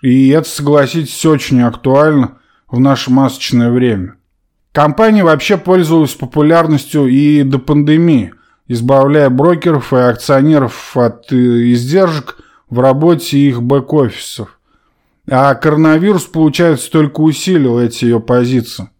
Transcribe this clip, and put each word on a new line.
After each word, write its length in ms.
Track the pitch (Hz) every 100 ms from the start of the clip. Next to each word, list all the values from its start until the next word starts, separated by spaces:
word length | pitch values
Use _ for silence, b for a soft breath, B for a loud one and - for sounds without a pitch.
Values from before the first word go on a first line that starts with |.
И 260 | 131 131 135
это, 180 | 151 -
согласитесь, 760 | - 143 147 135 165 147 - 165
очень 340 | 151 - 127
актуально 720 | 120 117 131 135 151 151 123 b b b b
в 100 | 120
наше 300 | 135 135 -
масочное 640 | 127 135 - - 123 120
время. 420 | 120 123 104 92 - _ _ _ _ _
Компания 520 | - 151 156 220 214
вообще 340 | 170 151 - 196
пользовалась 560 | 175 185 160 165 147
популярностью 920 | - 135 156 151 165 165 147 - 151 135
и 340 | 131 147 151
до 160 | 139 131
пандемии, 760 | - 147 147 156 170 139 92 b b b _
избавляя 640 | 120 120 135 135 151 143
брокеров 600 | 127 156 170 170 151 -
и 20 | 131
акционеров 1000 | 123 117 - 135 147 151 127 - - -
от, 380 | 120 - -
э, 20 | 127 123 120 120
издержек 680 | 120 123 175 185 156 - - b b b
в 100 | 120
работе 600 | 131 135 160 165 - 139
их 240 | 143 120
бэк-офисов. 960 | 120 139 - 151 123 - - - 104 _ _ _ _ _ _ _ -
А 240 | 131 139 135
коронавирус, 720 | 160 151 160 156 190 190 -
получается, 680 | 160 156 143 170 147 -
только 300 | 160 151 147
усилил 580 | 156 151 - 180 131 120
эти 260 | 120 117 123
её 140 | 117
позиции. 720 | 113 123 123 127 117 - 92 _